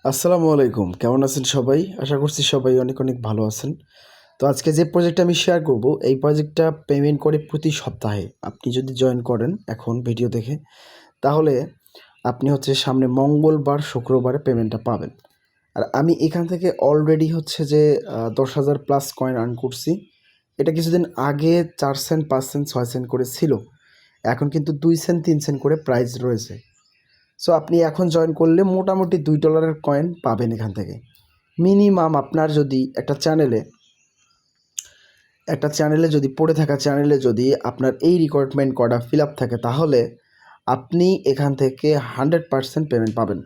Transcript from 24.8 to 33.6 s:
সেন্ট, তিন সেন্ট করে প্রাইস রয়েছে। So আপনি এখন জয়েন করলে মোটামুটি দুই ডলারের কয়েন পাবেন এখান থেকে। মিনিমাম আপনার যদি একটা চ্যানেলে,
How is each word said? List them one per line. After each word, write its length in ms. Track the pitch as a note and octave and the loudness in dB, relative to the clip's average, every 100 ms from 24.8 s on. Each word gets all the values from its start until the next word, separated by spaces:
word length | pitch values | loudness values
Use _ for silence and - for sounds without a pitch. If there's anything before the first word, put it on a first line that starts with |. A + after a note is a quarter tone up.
| E3 E3 | 0 0
সেন্ট, 240 | E3+ F3 | 0 -2
তিন 140 | D#3+ D#3 | 0 0
সেন্ট 140 | D3 C#3 | 0 -2
করে 120 | C#3+ D#3 | 0 0
প্রাইস 360 | - A#2+ A#2+ A#2+ B2 | 0 0 -2 -4 -4
রয়েছে। 280 | A2+ - A2 _ _ _ _ _ _ _ _ | -4 -6 -16 _ _ _ _ _ _ _ _
So 100 | - | 0
আপনি 240 | E3 D#3 E3+ | 0 2 2
এখন 240 | D#3+ D#3 F3+ | 2 0 0
জয়েন 240 | E3 D#3+ | 2 2
করলে 280 | D#3 E3 E3 | 2 4 4
মোটামুটি 540 | G3 F#3 F#3+ F#3+ F#3 F3+ | 4 0 0 0 0 0
দুই 180 | D3 D3+ | 2 2
ডলারের 300 | D#3 D#3+ D#3+ D#3 | 4 2 0 -2
কয়েন 240 | - C#3+ E3+ E3 | -2 0 -2 -4
পাবেন 260 | B2+ A2+ A#2 | -4 -2 -2
এখান 200 | A2+ A2 | -4 -6
থেকে। 220 | F#2+ G2 G2 _ _ _ _ _ - | -6 -10 -12 _ _ _ _ _ 0
মিনিমাম 540 | F3 G3 G#3 F#3 D#3+ D3 | 4 6 4 4 2 0
আপনার 320 | C3+ D#3+ D#3 D3+ | 0 0 2 2
যদি 220 | C#3+ C3 C3 - | 2 0 -2 -4
একটা 140 | B2+ | -4
চ্যানেলে, 460 | C#3 D#3+ D#3 C#3+ A2 | -2 0 2 2 0